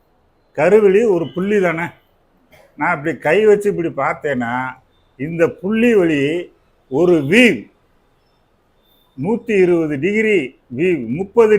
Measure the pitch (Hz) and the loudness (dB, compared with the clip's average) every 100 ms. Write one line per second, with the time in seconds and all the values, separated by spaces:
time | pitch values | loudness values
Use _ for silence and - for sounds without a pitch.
0 | _ _ _ _ _ - 160 214 208 190 | _ _ _ _ _ -2 2 4 6 4
1 | 233 175 143 175 196 208 180 165 170 - | 2 0 -2 -6 -2 0 0 -4 -8 -14
2 | _ _ _ _ _ _ _ - 156 165 | _ _ _ _ _ _ _ -6 -4 -4
3 | 151 131 151 185 214 202 202 170 165 139 | -6 -4 0 2 4 2 2 -4 -6 -4
4 | 143 185 151 127 117 123 127 - _ _ | -6 -4 -6 -4 -4 -6 -8 -12 _ _
5 | _ - 147 165 165 - 190 220 240 214 | _ -14 -8 -2 -2 -2 -4 0 2 2
6 | 170 147 139 170 175 _ _ _ - 131 | 2 0 -2 -4 -8 _ _ _ -8 -2
7 | 180 165 135 214 240 123 - _ _ _ | 2 2 2 2 2 2 -8 _ _ _
8 | _ _ _ _ _ _ _ _ _ _ | _ _ _ _ _ _ _ _ _ _
9 | _ - 160 233 233 202 180 175 156 143 | _ -10 -6 -6 -2 0 2 2 -2 -4
10 | 170 214 220 196 127 - - 123 185 160 | -4 -2 0 0 -2 -10 -14 -4 -2 -2
11 | 110 143 196 233 220 | -4 -8 -4 2 4